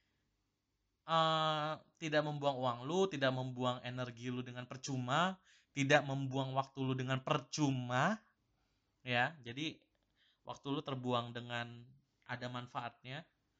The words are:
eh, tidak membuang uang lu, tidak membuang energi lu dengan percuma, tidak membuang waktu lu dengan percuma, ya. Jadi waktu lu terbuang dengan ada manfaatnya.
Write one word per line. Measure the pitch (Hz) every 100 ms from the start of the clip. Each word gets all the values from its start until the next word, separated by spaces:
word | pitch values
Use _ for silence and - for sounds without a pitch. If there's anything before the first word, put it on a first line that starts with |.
| _ _ _ _ _ _ _ _ _ _ -
eh, | 165 160 160 156 156 151 151 - -
tidak | 160 151 151
membuang | 147 143 127
uang | 127 120 131
lu, | 180 190
tidak | 143 135 131
membuang | 131 123 127 123 123
energi | 127 123 117 123
lu | 123
dengan | 123 123 127
percuma, | 131 - 127 123 147 180 190 _ - _ 139
tidak | 139 147 139
membuang | 135 135 135 131 131
waktu | 135 139
lu | 131 131
dengan | 127 131
percuma, | - 120 - - 143 131 123 123 160 220 _ _ _ _ _ _ _ _ 127
ya. | 120 131 160 117
Jadi | 123 156 135 _ _ _ _ _ _
waktu | - - 139
lu | 139
terbuang | 147 131 123 120 120 120
dengan | 120 120 120 120 123 - _ _ -
ada | 120 123
manfaatnya. | 123 123 139 117 - 127 143 - _ _ _